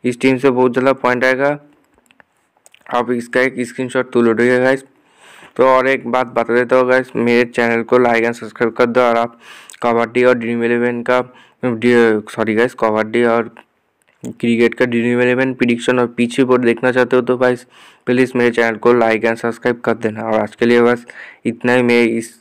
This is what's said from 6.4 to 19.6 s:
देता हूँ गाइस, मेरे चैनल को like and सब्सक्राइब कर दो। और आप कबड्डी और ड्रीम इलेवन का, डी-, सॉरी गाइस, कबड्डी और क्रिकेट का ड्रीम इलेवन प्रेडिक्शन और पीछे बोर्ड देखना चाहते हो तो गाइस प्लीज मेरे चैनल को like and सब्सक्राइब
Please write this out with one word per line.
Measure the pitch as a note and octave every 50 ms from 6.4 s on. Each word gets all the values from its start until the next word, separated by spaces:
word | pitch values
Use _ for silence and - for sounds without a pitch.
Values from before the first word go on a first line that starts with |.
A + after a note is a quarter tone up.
| A#2 - A#2
देता | B2 B2 A#2 C#3
हूँ | B2+ B2+ B2
गाइस, | B2+ C3 B2 - -
मेरे | A#2 A#2+ A#2+ A#2+ A#2+ B2
चैनल | A#2+ - - A#2+ A#2 A#2 A#2 A#2
को | A#2 B2
like | B2 B2 A#2+ A#2 A#2 A2+
and | A#2 A#2
सब्सक्राइब | - A2+ G#2+ - - B2 A2+ A2
कर | - B2
दो। | A#2+ A#2 B2+
और | B2 A#2+ A#2
आप | A#2 A#2 A#2 - _ - - - - - - - _ -
कबड्डी | A#2+ A#2 A#2 A#2 A2+ A#2 B2+ B2
और | B2+ B2+
ड्रीम | A#2+ A2+ A2+ A#2 A#2 A#2
इलेवन | A#2 A#2+ A#2+ A#2+ B2 A#2+ A#2+ A#2+
का, | B2+ B2 B2+ B2 B2 _ - - _ _ _ -
डी-, | B2+ A#2+ A2 A2 B2 A#2+ A#2+ A#2 A2+ A2 G#2+ G#2 -
सॉरी | - - A2+ A2 G#2+
गाइस, | G#2+ A#2+ B2+ - -
कबड्डी | A#2 A2 G#2+ A2 A2 A2 A2 A#2+ A#2+
और | A#2 A2+ A#2 A2 A2 _ - _ _ _ _ _ _ _ _ _ _ _ _ -
क्रिकेट | B2+ A#2 _ - A#2+ A#2 A2+ A#2 A#2 -
का | - C3
ड्रीम | B2 A#2+ A#2 A2+ A#2+ A#2+ A#2+
इलेवन | B2 B2 B2 B2+ C3 C3 B2+
प्रेडिक्शन | - B2+ A#2+ A#2+ A#2 - - B2+ B2
और | B2
पीछे | A#2 - - A#2+ A#2+ A#2+ - C3
बोर्ड | B2 B2+ B2 B2
देखना | A#2 A#2 A#2 - B2+
चाहते | A#2+ B2+ B2 A#2+ B2+
हो | B2+
तो | A#2+ A#2+ B2+
गाइस | A#2+ B2+ B2+ B2 A#2+ - _ _ - - - _ _ _
प्लीज | - B2 B2 C3 A#2+ A#2+
मेरे | B2 A#2+ A#2+
चैनल | A#2 A#2 A#2 A#2 A2
को | G#2 - A#2+ A#2+
like | B2 A2+ A2+ A2+ G#2+ A2
and | A2+ A#2
सब्सक्राइब | A2+ - A#2 A2+ -